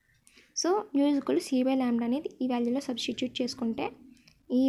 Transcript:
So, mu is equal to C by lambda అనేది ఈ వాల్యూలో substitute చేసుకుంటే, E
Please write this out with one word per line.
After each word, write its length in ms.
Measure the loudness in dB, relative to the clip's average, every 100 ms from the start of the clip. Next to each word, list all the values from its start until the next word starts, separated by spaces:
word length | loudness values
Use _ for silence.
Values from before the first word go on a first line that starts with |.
| _ _ _ -20 _ -4
So, 80 | 0 0 0 2
mu 80 | 2
is 60 | 2
equal 180 | 2 0
to 40 | 0
C 140 | 2 2
by 80 | 2
lambda 240 | 2 0 0
అనేది 220 | -2 -4 -4
ఈ 20 | -2
వాల్యూలో 320 | 0 0 -2 -4
substitute 460 | -6 -6 -4 -6 -4
చేసుకుంటే, 460 | -6 -4 -4 -4 -6 -10 -20 -20 -20 _ -2
E 20 | 2